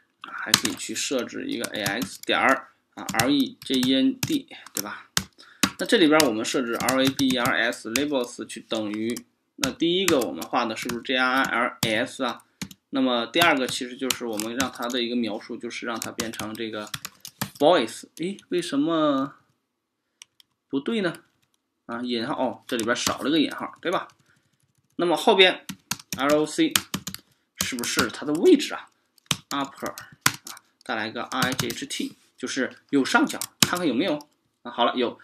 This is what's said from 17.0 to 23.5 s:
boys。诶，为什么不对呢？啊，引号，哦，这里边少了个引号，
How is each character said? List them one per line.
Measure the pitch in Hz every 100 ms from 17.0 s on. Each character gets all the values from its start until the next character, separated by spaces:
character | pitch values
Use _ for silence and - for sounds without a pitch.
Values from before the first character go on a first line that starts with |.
| - - - - - -
boys。 | 143 175 113 - - -
诶， | 170 196 -
为 | 175
什 | 170 139
么 | 151 165 151 135 139 - _ _ _ _ _ _ _ - - _ _ _ _
不 | 135
对 | 139 226
呢？ | 180 - _ _ _ _ _ _ -
啊， | 117
引 | 123 120 120
号， | -
哦， | 127 101 -
这 | 123
里 |
边 | 110 120
少 | - -
了 | 123
个 | 160
引 |
号， | -